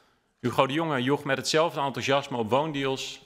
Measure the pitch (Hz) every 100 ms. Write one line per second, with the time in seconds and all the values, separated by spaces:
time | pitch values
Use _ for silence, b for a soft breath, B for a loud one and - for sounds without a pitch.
0 | b b b _ 123 110 131 147 165 135
1 | 123 143 143 131 123 156 165 147 139 123
2 | 127 139 135 123 107 131 160 143 135 131
3 | - -